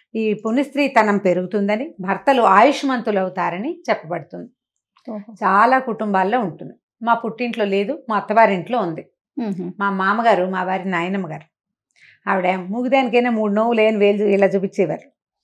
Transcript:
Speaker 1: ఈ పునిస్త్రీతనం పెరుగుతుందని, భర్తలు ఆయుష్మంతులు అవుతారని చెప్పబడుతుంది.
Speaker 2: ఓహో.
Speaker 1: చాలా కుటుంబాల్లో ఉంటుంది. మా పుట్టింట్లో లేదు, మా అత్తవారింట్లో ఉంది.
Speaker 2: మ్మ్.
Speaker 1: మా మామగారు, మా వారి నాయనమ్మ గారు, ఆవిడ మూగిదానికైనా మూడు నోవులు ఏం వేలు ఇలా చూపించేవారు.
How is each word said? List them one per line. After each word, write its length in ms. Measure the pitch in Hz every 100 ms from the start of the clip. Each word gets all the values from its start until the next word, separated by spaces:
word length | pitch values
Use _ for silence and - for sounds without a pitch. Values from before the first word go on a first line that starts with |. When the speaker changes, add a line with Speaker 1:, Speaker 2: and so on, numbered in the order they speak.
| _
Speaker 1:
ఈ 200 | 220 220
పునిస్త్రీతనం 840 | 208 220 233 285 285 277 277 214 202
పెరుగుతుందని, 760 | 196 180 185 208 202 214 294 -
భర్తలు 420 | 185 185 - 269
ఆయుష్మంతులు 760 | 220 190 247 285 277 254 226 202
అవుతారని 640 | 190 185 175 175 247 349 -
చెప్పబడుతుంది. 600 | 220 156 175 - 175 180 _ _ _ _ _ -
Speaker 2:
ఓహో. 240 | 214 202
Speaker 1:
చాలా 440 | 208 202 196 233 262
కుటుంబాల్లో 640 | 262 214 214 196 190 247
ఉంటుంది. 340 | 202 151 - - _ _
మా 120 | 226
పుట్టింట్లో 500 | 226 226 220 240 233
లేదు, 380 | 202 196 202 302 -
మా 60 | 208
అత్తవారింట్లో 600 | 190 214 220 196 156 240
ఉంది. 280 | 185 160 - _ _ -
Speaker 2:
మ్మ్. 320 | 226 180 180 185
Speaker 1:
మా 100 | 202
మామగారు, 540 | 190 190 208 233 190
మా 200 | 185 185
వారి 240 | 185 185 185
నాయనమ్మ 440 | 175 175 196 175
గారు, 100 | 151 - _ _ _ _ _ _ _ -
ఆవిడ 260 | 196 180 190
మూగిదానికైనా 720 | 180 220 254 269 247 240 247
మూడు 220 | 220 214
నోవులు 280 | 202 226 233
ఏం 180 | 220 220
వేలు 260 | 202 208
ఇలా 220 | 208 196 196
చూపించేవారు. 640 | 190 185 - 175 165 - _ _ _